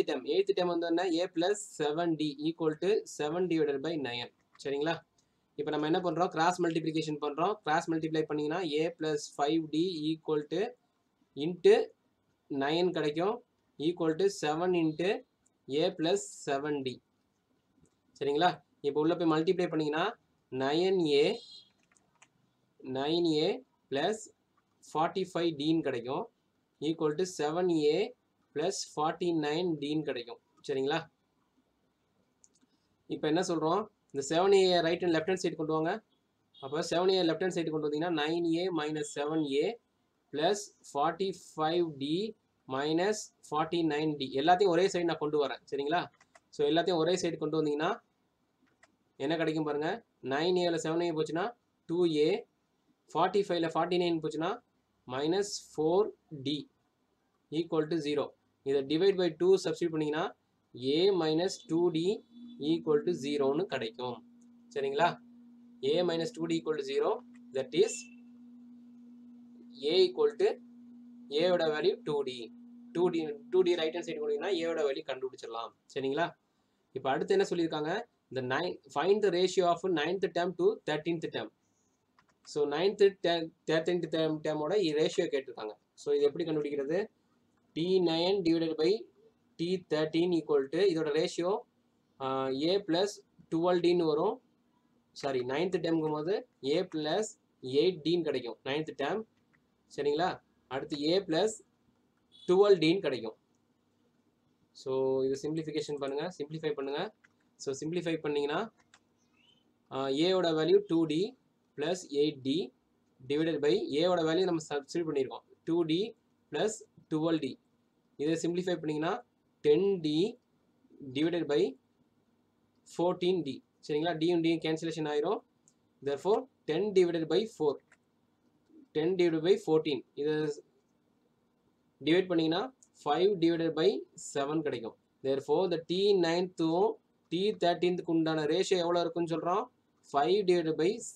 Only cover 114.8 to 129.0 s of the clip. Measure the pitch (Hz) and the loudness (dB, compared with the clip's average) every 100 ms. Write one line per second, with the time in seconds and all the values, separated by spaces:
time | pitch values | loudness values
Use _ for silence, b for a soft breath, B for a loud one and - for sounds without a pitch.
114.8 | 139 170 160 143 127 117 - _ - 170 | -4 -6 -2 -2 -2 -6 -16 _ -2 0
115.8 | 160 170 226 - _ _ _ 151 208 - | 2 0 -2 -8 _ _ _ -2 -2 -4
116.8 | - - _ 156 160 160 135 - _ _ | -14 -20 _ -2 0 0 -2 -10 _ _
117.8 | _ _ _ - 147 160 165 175 180 170 | _ _ _ -4 -2 0 0 -2 -2 -2
118.8 | 156 151 160 208 - _ _ _ 151 156 | -2 -2 -2 -4 -8 _ _ _ 4 4
119.8 | 196 190 151 156 214 - _ _ _ _ | 4 0 0 2 0 -2 _ _ _ _
120.8 | _ - 135 131 160 170 143 147 214 269 | _ -18 -10 -2 0 0 0 2 2 -2
121.8 | _ _ _ _ _ _ _ _ _ _ | _ _ _ _ _ _ _ _ _ _
122.8 | - - 175 180 180 190 139 - - _ | -14 -2 -2 0 0 0 -4 -10 -16 _
123.8 | - 151 170 160 165 175 165 165 160 156 | -6 -2 -2 0 0 2 2 0 0 -2
124.8 | 165 160 151 147 165 220 - _ _ _ | -4 -4 -2 0 0 -2 -6 _ _ _
125.8 | _ _ 135 139 175 233 262 _ - 160 | _ _ -6 -2 0 0 -2 _ -4 -2
126.8 | 208 185 175 165 156 165 220 - 151 - | 2 4 4 2 0 0 0 0 0 0
127.8 | - _ _ _ _ _ _ _ _ - | -8 _ _ _ _ _ _ _ _ -20
128.8 | - 156 | -6 -2